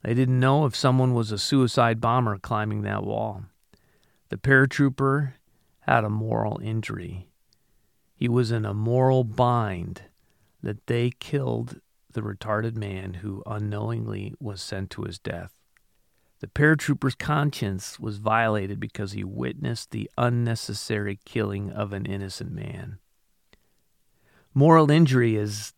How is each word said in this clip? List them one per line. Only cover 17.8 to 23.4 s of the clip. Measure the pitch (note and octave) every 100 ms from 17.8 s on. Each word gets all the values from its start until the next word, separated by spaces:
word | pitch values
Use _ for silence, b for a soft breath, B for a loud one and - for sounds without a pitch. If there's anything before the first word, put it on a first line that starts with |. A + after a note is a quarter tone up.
| - -
was | A2+ G#2
violated | G#2+ A2 A2+ G#2+ G2 G2+
because | G#2 - G2+
he | G2+
witnessed | F#2+ G#2 B2 B2+ B2 A2+ -
the | A2 - -
unnecessary | A#2+ A#2+ A#2+ A2+ - G2+ - G#2+ G2+ G2+ -
killing | A#2+ G#2 G2+ G2+
of | - G#2
an | G2 G#2
innocent | G2 G2 - -
man. | G#2 G#2 - - G2 _ _ _ _